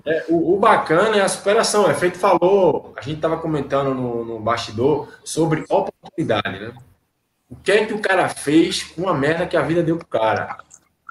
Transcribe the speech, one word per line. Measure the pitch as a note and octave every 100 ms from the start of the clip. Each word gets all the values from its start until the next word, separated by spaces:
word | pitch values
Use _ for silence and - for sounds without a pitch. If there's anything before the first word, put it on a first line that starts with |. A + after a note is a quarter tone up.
É, | D3 D#3+ -
o, | E3 E3
o | F#3+
bacana | A3 G3 - D#3+ A3 G#3
é |
a | F#3+
superação, | - G3 A3 - G#3 F3+
é |
feito | - F3+ -
falou, | G3+ F3 F3 G3+ E3+ B2+ - -
a |
gente | C3+ D#3
tava | D#3+ D#3+
comentando | E3 D3+ B2+ C3+ C3+
no, | B2+ B2 A#2
no | A#2 A2+
bastidor | G#2+ A#2 - G#2+ C#3 D3 - -
sobre | - D#3 D#3+ D#3 F#3
oportunidade, | F#3 - - - - B2 G#2 G2 G2
né? | A2 B2 - _ _ _ _ _ -
O | -
que | -
é | G#3
que | G#3+
o | G#3
cara | G3+ F#3 D3+
fez | - C#3+ D#3+ F3+ -
com | - - F#3+
a |
merda | D3 C#3+ F3 E3+
que | E3
a |
vida | C#3 E3+
deu | D#3+ E3
pro | -
cara? | A2+ A2 G2 - - - - _ _ -